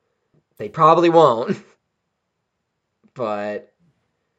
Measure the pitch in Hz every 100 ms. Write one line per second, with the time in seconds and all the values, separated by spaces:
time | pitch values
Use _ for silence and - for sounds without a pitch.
0 | _ _ _ _ _ - 107 156 156 165
1 | 170 165 151 113 147 - - _ _ _
2 | _ _ _ _ _ _ _ _ _ _
3 | _ - 113 104 104 104 - _ _ _
4 | _ _ _